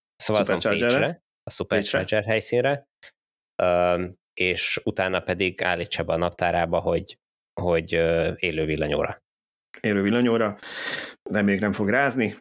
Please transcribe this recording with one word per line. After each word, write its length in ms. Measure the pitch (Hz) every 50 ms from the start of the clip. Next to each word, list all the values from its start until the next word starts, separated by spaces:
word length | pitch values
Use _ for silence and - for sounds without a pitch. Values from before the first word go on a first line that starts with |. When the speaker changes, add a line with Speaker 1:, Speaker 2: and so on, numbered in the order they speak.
| _ _ _
Speaker 1:
szavazzon 440 | - - - 107 104 98 - - 87
Speaker 2:
Superchargerre. 440 | 110 107 104 - 120 120 127 147 -
Speaker 1:
Pécsre, 160 | 160 170 - _ _ _ _ -
a 60 | -
Supercharger 520 | - - 95 - 95 95 101 - - 92 92 - 107 107
Speaker 2:
Pécsre. 120 | 101 113
Speaker 1:
helyszínre, 560 | 110 110 - - 123 123 123 139 143 139 - _ _ _ - - _ _ _ _ _ _ _ _ _ -
öm, 540 | 90 90 87 87 87 90 87 87 90 90 - _ _ _ - -
és 400 | 92 90 87 - - - - - -
utána 360 | 110 - 95 92 92 92 90
pedig 420 | - - 92 92 95 90 90 -
állítsa 420 | 90 90 87 85 85 - - - 85
be 100 | 85 82
a 40 |
naptárába, 640 | 82 87 87 - - 90 85 85 85 85 85 87 80
hogy, 380 | - 90 85 82 - - - _ _ _ _ _ _ _ - -
hogy, 320 | 90 90 85 82 82 82 82
ö, 380 | 82 82 82 85 82 82 82 85
élő 300 | - 92 87 78 80 78
villanyóra. 560 | 78 78 76 76 76 73 73 - - - - _ _ _ _ _ _ _ _ _ _ - -
Speaker 2:
Élő 200 | - 107 101 98
villanyóra. 560 | 98 101 117 123 123 117 113 113 110 101 101 - - - - - - - - - - - - _ - -
Nem, 160 | 98 107 101
még 140 | 101 98 95
nem 120 | 107 104
fog 180 | 98 - 101 101
rázni, 460 | 117 135 143 135 117 127 110 98 - -